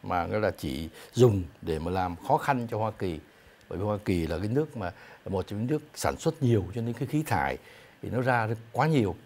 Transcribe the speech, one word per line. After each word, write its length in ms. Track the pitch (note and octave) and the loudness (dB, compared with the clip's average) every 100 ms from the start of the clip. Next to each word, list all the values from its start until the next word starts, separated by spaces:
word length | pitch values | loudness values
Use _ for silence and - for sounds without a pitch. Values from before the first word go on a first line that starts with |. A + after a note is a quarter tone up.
mà 240 | G2+ F2+ E2 | -2 -2 0
nó 120 | G#2 | 0
là 120 | G#2 | 0
chỉ 380 | - D#2 C2+ D#2+ - - | -2 -6 -4 -8 -10 -8
dùng 300 | - B2 G2+ E2 - | 6 6 6 -2 -8
để 160 | - D#2 | -4 -2
mà 120 | D#2+ | -2
làm 260 | F#2 F#2 F2 - | -2 -2 -6 0
khó 80 | D3+ | 0
khăn 300 | - C3 A#2 | 2 0 -2
cho 80 | G#2+ | -2
Hoa 120 | A2 | -4
Kỳ. 280 | G#2+ F#2+ D#2 - - - - - | -2 -4 -4 -10 -20 -20 -20 -10
Bởi 100 | F2 | -4
vì 60 | |
Hoa 140 | G#2 G#2 | -2 -2
Kỳ 220 | G#2 F2+ D#2+ | 0 0 0
là 120 | E2 | -2
cái 100 | G#2 | 0
nước 280 | B2+ D#3 B2 | 0 -2 -4
mà, 160 | F2+ - - - - | -8 -8 -20 -16 -6
một 200 | F#2+ F#2 | -4 -4
trong 120 | G#2 | -4
những 100 | A#2+ | -2
nước 140 | D3+ - | -2 -4
sản 220 | - - C#2 | -2 -2 0
xuất 260 | E3 D#3 | -2 2
nhiều, 220 | B2+ A2+ F2+ | 4 4 2
cho 60 | A#2 | -4
nên 120 | A#2 | -4
cái 140 | A2+ C#3 | -4 -2
khí 160 | D3+ | -2
thải 360 | D#3 F#2+ C#2 C2 - - - - | 0 0 0 -4 -10 -20 -20 -14
thì 80 | G#2 | -6
nó 100 | G#2+ | -2
ra 280 | B2+ A#2+ A2 A2+ - | 2 2 2 -4 -6
quá 140 | A#2+ D3 | 0 4
nhiều. 280 | D3+ G2+ E2+ | 4 4 0